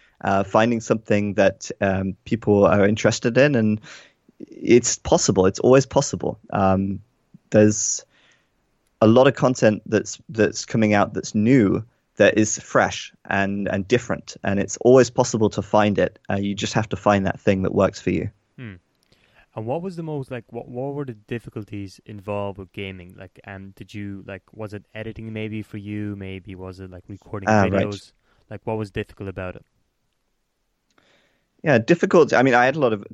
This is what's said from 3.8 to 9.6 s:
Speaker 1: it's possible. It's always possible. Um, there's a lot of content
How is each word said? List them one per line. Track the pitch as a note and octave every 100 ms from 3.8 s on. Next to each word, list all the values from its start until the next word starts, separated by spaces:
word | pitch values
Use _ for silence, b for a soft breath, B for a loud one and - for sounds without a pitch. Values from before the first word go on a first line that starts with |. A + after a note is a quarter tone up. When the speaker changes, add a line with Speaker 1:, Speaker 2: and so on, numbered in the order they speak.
| B B B B _ -
Speaker 1:
it's | - - - A#2+ A2+ -
possible. | - E3+ - F#2 F#2
It's | -
always | - C3
possible. | C3 - C#3+ - - - -
Um, | G#2 F#2+ F#2+ G2 F#2+ - _ _ - -
there's | A2 G#2+ G#2 - - - _ _ _ _ _ _ _ _ -
a | A2
lot | A#2 C3+
of |
content | C3+ C3 B2+